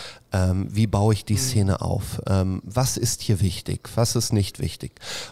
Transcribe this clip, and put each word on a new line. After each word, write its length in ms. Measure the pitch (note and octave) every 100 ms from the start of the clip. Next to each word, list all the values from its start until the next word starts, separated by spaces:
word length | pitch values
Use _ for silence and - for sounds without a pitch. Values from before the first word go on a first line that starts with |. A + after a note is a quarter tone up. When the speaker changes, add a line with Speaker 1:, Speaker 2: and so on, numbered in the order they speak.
| - - _
Speaker 1:
ähm, 360 | G2 F#2 F#2 -
wie 160 | G2+ A2
baue 280 | G2+ G#2+
ich 100 | G#2+
die 100 | -
Speaker 2:
Hm. 80 | G2+
Speaker 1:
Szene 380 | C3 G#2 G2 F#2
auf, 420 | - - - - -
ähm, 340 | F#2+ F#2 F#2
was 320 | - A2+ C3 -
ist 260 | A#2 -
hier 180 | - F#2+
wichtig, 480 | F#2+ - - F#2 - -
was 180 | A2+
ist 180 | A#2+ -
nicht 280 | G#2+ F#2+ -
wichtig. 320 | F2 - - - - - -